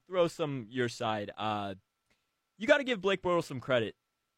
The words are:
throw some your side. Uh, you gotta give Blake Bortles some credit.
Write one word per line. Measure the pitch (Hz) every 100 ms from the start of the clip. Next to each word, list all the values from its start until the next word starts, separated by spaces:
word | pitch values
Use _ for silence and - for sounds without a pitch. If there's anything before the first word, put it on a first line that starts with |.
| -
throw | 185 170
some | - 156 139 107
your | 127 120
side. | - 117 110 101 -
Uh, | 107 107 101 95 _ _ _ _ _ _ _ -
you | 202
gotta | 285
give | 262 233
Blake | 185 196
Bortles | 185 175
some | 156 135
credit. | - 127 107 - _ _ _